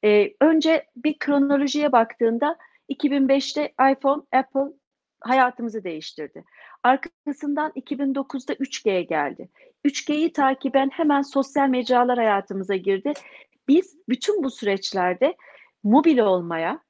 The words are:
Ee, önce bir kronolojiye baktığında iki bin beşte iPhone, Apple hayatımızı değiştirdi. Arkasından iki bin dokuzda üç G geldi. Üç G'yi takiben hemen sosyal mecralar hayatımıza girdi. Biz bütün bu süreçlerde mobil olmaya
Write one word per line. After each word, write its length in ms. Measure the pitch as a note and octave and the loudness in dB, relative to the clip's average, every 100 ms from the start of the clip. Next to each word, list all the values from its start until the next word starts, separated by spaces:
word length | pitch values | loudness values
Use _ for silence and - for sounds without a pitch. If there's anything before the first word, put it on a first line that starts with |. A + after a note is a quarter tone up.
Ee, 300 | G#3+ G#3 G3+ - | 4 4 2 2
önce 440 | D4+ D#4+ D#4 D#4+ - - | 4 4 2 0 -2 -6
bir 240 | D4+ D4 | -4 -4
kronolojiye 720 | - C#4+ C#4 C#4+ C#4 C#4+ D4 | -2 0 2 0 0 -2 2
baktığında 640 | B3+ A3+ - A#3 A#3 C#4+ E4 - _ _ | 2 2 0 -2 0 -4 -4 -12 _ _
iki 240 | C#4 D4 | -4 -2
bin 160 | C#4 C4+ | 0 2
beşte 440 | C#4 C4+ - D4 - C4+ | 2 0 -6 -6 0 2
iPhone, 300 | C4+ C#4 D4 - | 2 0 -2 -2
Apple 420 | B3+ B3+ C4+ C#4 C#4 _ _ _ _ | -2 -2 -4 -6 -8 _ _ _ _
hayatımızı 640 | - C4 B3 B3+ A#3 G#3+ | -2 2 2 0 -8 -8
değiştirdi. 600 | F#3 D#3 - - D3 - F3 _ - - | -8 -10 -12 -12 -14 -14 -20 _ -20 -4
Arkasından 880 | A#3+ C4+ - _ - C#4 D4 C#4+ D#4 C#4 | 0 0 -2 _ -10 -8 -4 -4 -4 -8
iki 240 | - C4 | -10 -4
bin 160 | C#4 C4+ | -2 -2
dokuzda 380 | C#4 C4+ B3+ | -6 -10 -8
üç 300 | - C4+ - | -8 -6 -4
G 180 | A3 F#3+ | -2 -2
geldi. 480 | E3+ D#3+ C#3+ - - _ - _ | -2 -2 -4 -6 -18 _ -20 _
Üç 220 | C#4+ C#4 - | -4 -4 -4
G'yi 280 | D4 E4 | -2 -2
takiben 560 | E4 C4+ C4+ C4+ C4+ C4+ | 0 -2 0 -2 0 0
hemen 280 | - D#4 C#4+ | -2 0 0
sosyal 480 | C#4 C#4 C4+ - C#4 | 0 -2 -2 0 0
mecralar 480 | B3+ A#3+ B3 B3 B3 | 0 2 2 2 2
hayatımıza 580 | A3 G3 F#3+ G3 F#3+ F#3+ | 2 0 -2 -10 -4 -4
girdi. 380 | F#3+ G3 C#4 D4 - - - _ - | 0 -2 -2 -6 -10 -20 -20 _ 2
Biz 300 | D4 F#4 D#4 - | 2 2 _ -6
bütün 340 | B3 - G#4 | -6 -2 -2
bu 80 | C4+ | -2
süreçlerde 840 | - G3+ G3 - G3 F3+ F#3 C#4 - - - _ _ | -4 -2 -2 -4 -2 -2 2 0 -2 -16 -20 _ _
mobil 340 | G#3 B3 D#4+ C4+ | 2 4 4 4
olmaya 640 | G#3+ F#3 E3+ E3 E3 D4 _ | 4 2 -2 -4 -4 -6 _